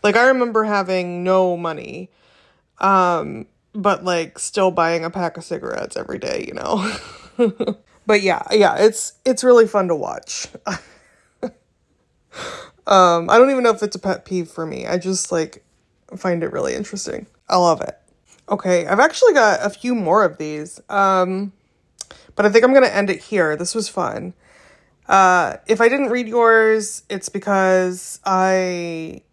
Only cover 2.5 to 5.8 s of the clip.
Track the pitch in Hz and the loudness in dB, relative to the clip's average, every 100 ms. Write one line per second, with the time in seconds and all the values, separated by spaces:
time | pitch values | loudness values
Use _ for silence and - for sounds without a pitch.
2.5 | _ _ _ 190 196 180 170 147 - - | _ _ _ 2 4 2 0 -4 -10 -14
3.5 | _ _ 214 202 190 180 175 165 - - | _ _ -4 -2 -2 -2 -4 -4 -10 -8
4.5 | - 190 180 165 170 165 190 170 - - | 0 0 2 0 -2 -4 -6 -6 -8 -10
5.5 | 175 - 55 | -10 -8 -8